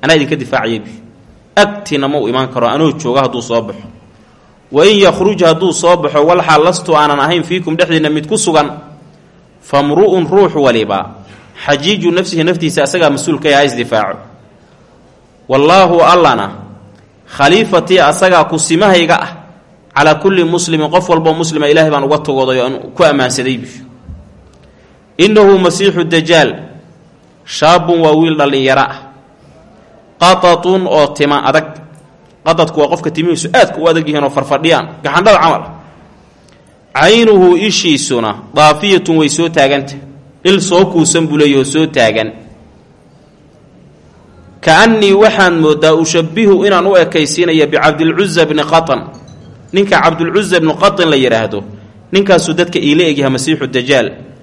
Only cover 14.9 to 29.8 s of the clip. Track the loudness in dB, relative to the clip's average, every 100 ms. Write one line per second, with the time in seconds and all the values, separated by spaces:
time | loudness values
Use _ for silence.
14.9 | _ _ _ _ _ _ 0 4 4 4
15.9 | 4 4 4 4 0 -4 -10 -20 -20 -20
16.9 | -20 _ _ _ 0 2 2 2 -2 2
17.9 | 2 2 2 2 2 0 -2 -2 0 2
18.9 | 2 2 -2 -4 -14 -20 -20 _ _ _
19.9 | 0 0 2 0 0 0 -2 -2 -4 0
20.9 | -2 0 0 0 -2 -4 -2 0 2 2
21.9 | 0 0 -2 -2 -2 0 -2 -2 -6 -12
22.9 | 0 0 2 -2 -4 -6 -6 -10 -18 -20
23.9 | -20 -20 -20 -20 -20 _ _ _ _ _
24.9 | _ _ 0 2 4 4 4 2 0 -2
25.9 | 0 -2 -2 2 2 2 -2 -16 -20 -20
26.9 | _ _ _ _ _ -16 0 2 2 2
27.9 | 2 2 2 2 0 0 0 0 0 0
28.9 | -6 -20 -20 _ _ _ -20 -20 _